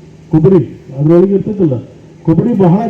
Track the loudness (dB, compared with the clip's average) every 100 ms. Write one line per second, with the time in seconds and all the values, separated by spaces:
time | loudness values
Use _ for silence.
0 | -20 -20 -4 0 2 2 0 -10 -18 -4
1 | 2 2 2 0 -4 -4 -2 -4 -10 -20
2 | -20 -10 -2 0 0 0 0 0 -2